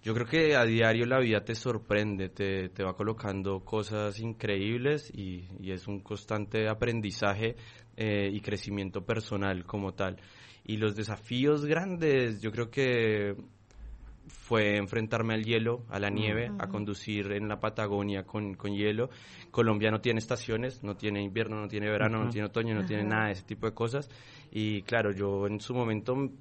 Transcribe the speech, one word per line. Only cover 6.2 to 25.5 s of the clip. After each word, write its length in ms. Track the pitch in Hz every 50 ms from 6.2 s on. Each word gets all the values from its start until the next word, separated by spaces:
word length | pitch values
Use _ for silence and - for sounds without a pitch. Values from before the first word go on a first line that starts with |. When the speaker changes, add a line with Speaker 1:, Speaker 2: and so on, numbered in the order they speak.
| - - 110 107 104 101 - 110 110 110
Speaker 1:
aprendizaje, 880 | 110 110 123 120 117 113 107 104 92 - - 101 98 98 110 113 117 - - - - - - - -
eh, 320 | - 110 107 104 104 101 98 98
y 80 | 104
crecimiento 640 | 101 - 104 101 - - 101 101 98 95 - 101 90
personal 600 | - 113 110 110 - 110 101 98 98 95 92 87
como 300 | - - 104 98 95 92
tal. 220 | - 98 92 92 92 - - - - - - - - _
Y 120 | - 107 107
los 180 | 110 107 104
desafíos 680 | 107 107 98 107 101 - - 120 123 131 143 151 147 147
grandes, 760 | 147 156 160 180 196 185 170 165 156 143 135 127 117 110 101
yo 100 | 104 110
creo 200 | 104 110 120 110
que 680 | - - 135 127 123 120 113 110 107 107 101 101 101 98 - - - - - _ - - - - - - - - - - - -
fue 480 | - - - - 120 110 107 104 104
enfrentarme 580 | 104 101 95 - 113 110 110 117 113 110 113 110
al 100 | 110 110
hielo, 400 | 110 117 113 110 113 120 123 120 110
a 80 | - 98
la 100 | 101 101
Speaker 2:
Mm. 40 | 104
Speaker 1:
nieve, 320 | 104 107 107 107 110 120
a 180 | - 208 202 -
Speaker 2:
Ujú. 40 | 95 98
Speaker 1:
conducir 600 | 104 104 101 101 - - - 107 104 101 98 101
en 160 | 104 104 107
la 100 | 107 104
Patagonia 640 | - 110 107 - 110 104 101 101 101 101 101 98 95
con, 300 | - - 110 107 101 95
con 180 | 92 - 104 101
hielo. 380 | 101 104 104 107 107 120 131 - - - - - - - -
Colombia 400 | - - 117 113 107 104 104 110
no 100 | 107 107
tiene 200 | - 123 117 113
estaciones, 640 | 110 - - 117 - - 113 110 120 127 - - -
no 120 | 101 101
tiene 240 | 95 - 107 104 101 101
invierno, 380 | 101 92 113 113 104 107 107
no 60 | 107 104
tiene 220 | 107 104 101 107
verano, 280 | 107 104 107 110 110 113
no 60 | 110
Speaker 3:
Ujú. 80 | 120 113
Speaker 1:
tiene 140 | 104 104
otoño, 280 | 104 - 117 113 113 110
no 120 | 107 95
tiene 160 | 92 107 104 104
Speaker 2:
Ajá. 80 | 104 110
Speaker 1:
nada 120 | 110 110
de 60 | 107 101
ese 100 | 92 95
tipo 240 | - 110 101 -
de 80 | 113 101
cosas. 340 | - 117 117 117 139 139 - - - - - - - - - -
Y 300 | 110 107 107 107 101 95
claro, 280 | - 117 117 110 104 101
yo 340 | 95 101 101 98 98 98
en 100 | 101